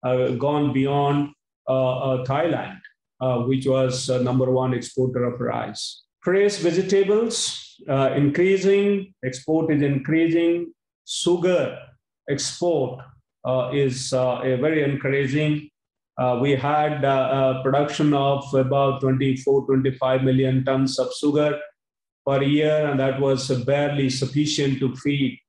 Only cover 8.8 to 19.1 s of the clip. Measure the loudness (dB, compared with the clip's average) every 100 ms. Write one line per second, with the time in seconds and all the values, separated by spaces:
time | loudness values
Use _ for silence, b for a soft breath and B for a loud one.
8.8 | 2 0 -4 _ -10 -8 -2 0 2 2
9.8 | 2 0 0 2 2 2 2 0 -4 -12
10.8 | _ _ -12 -4 0 2 2 0 -2 -6
11.8 | -18 _ _ _ -8 -6 -6 -2 0 0
12.8 | -2 -8 -18 _ _ _ -4 -2 0 0
13.8 | 0 -2 -4 0 0 -2 -2 0 0 0
14.8 | 0 -2 -2 -2 0 0 0 -2 -6 _
15.8 | _ _ _ -4 -2 0 0 0 2 0
16.8 | 0 0 0 2 0 2 2 0 0 0
17.8 | 0 0 2 2 2 0 0 0 2 2
18.8 | 2 0 0